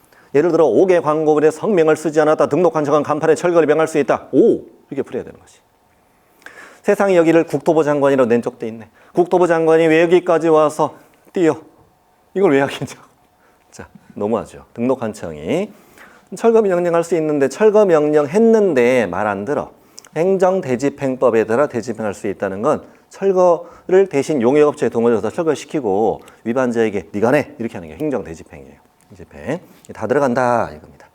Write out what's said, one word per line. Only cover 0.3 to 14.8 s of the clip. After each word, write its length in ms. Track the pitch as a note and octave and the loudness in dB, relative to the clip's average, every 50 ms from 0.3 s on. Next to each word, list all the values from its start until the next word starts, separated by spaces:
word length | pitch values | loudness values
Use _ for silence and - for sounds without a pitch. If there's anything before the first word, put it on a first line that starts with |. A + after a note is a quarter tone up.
| - | -2
예를 160 | C#3 D#3 F3+ | 0 0 2
들어 140 | D#3 E3 D#3+ | 2 2 2
오 220 | C3+ G#2+ C#3 F#3 F#3+ | 4 4 2 4 4
개 120 | F3+ E3+ | 2 0
광고물에 520 | - D3+ D3+ D#3 D#3 D3+ D#3 D3 D3 D#3 | 2 0 -2 0 2 2 2 2 2 0
성명을 440 | D3+ - - G3+ G#3+ E3+ D#3 D#3 D#3 | 0 0 -4 -2 0 2 2 2 0
쓰지 240 | D3+ - E3+ D3 D#3 | 0 -2 -4 0 0
않았다. 300 | D3+ D3+ D#3 - D3+ - | 2 2 2 2 2 0
등록관청은 540 | C#3+ D#3 F3+ E3 - D#3+ D3+ C#3 D3 D3+ C3+ | 0 0 0 0 0 0 -2 0 0 0 0
간판에 320 | C3+ D3 D3+ D#3+ D#3+ D3+ | 0 -4 -2 0 0 0
철거를 320 | - - F3+ E3+ E3+ D#3 C#3 | 0 0 0 2 2 2 2
명할 200 | D3+ D#3 D#3+ D3+ | 2 0 0 -2
수 120 | - D3+ | 0 -2
있다. 300 | C3+ - C#3+ - - - | 0 0 -2 -4 -4 -2
오! 320 | - C#3 G#3+ A3+ C3 - - - _ _ _ - | 2 2 4 4 2 0 -4 -14 _ _ _ -14
이렇게 140 | D3 C3+ B2 | -8 -8 -8
풀어야 200 | - - A2+ E2 | -8 -8 -12 -12
되는 160 | E2 E2 - | -12 -18 -20
거지. 200 | _ _ _ _ _ _ _ _ _ _ _ _ _ _ _ _ _ _ _ _ - - - - - - - _ | _ _ _ _ _ _ _ _ _ _ _ _ _ _ _ _ _ _ _ _ -20 -20 -20 -20 -20 -20 -20 _
세상에 340 | - - G3+ G3+ G3+ G3 F#3+ | -2 -2 0 2 2 2 4
여기를 280 | E3+ E3+ E3 E3 E3 D#3+ | 4 4 4 4 2 2
국토부 380 | - - C#3+ - F3 D#3 D#3 D3+ | 0 -4 -4 -2 0 0 2 2
장관이라고 440 | D3 D3 D3 C3+ C#3 C#3 C3 B2+ A2 | 0 0 2 2 2 2 2 2 2
낸 140 | A#2 A#2+ | 2 0
적도 240 | A2+ A#2+ - - - | 0 -4 -10 -10 -14
있네. 240 | A2+ A2 A2+ G#2+ - _ _ _ _ - | -12 -12 -14 -20 -20 _ _ _ _ -2
국토부 320 | F3 F3+ E3+ F#3+ F3+ F3 E3 | -2 0 0 2 2 2 2
장관이 400 | E3+ E3 E3 D#3+ D#3+ D#3+ E3 D#3+ | 2 2 2 2 4 4 4 4
왜 140 | D#3 D#3+ | 4 4
여기까지 480 | F3 E3 F3+ F3 F3 F#3 E3 D#3+ D#3 E3 | 4 4 4 2 2 2 0 0 2 2
와서 460 | D#3 D#3 D#3 D3 D3 - D#3 C3 - - - _ _ _ _ _ - | 2 4 2 2 0 -2 -4 -4 -4 -10 -20 _ _ _ _ _ -4
띄어? 280 | G3 F3 D#3 C#3 - - - _ _ _ _ _ _ _ _ _ _ _ _ - | 0 0 0 0 -2 -6 -20 _ _ _ _ _ _ _ _ _ _ _ _ -6
이걸 180 | F#3+ G3 F3 C#3 | 0 2 2 2
왜 80 | C3+ | 2
하겠냐고. 400 | C#3 C3 - - - - - - - _ _ _ _ _ _ _ _ _ _ _ _ _ | 2 0 -4 -8 -12 -12 -12 -18 -20 _ _ _ _ _ _ _ _ _ _ _ _ _
자, 180 | _ - F#2 - _ - _ _ - | _ -20 -20 -20 _ -20 _ _ -10
너무하죠. 500 | - G#2 G#2 A2+ G2+ E2 - - C#2+ - _ - | -8 -4 -4 -4 -4 -6 -8 -16 -20 -20 _ -10
등록관청이 1000 | - | -6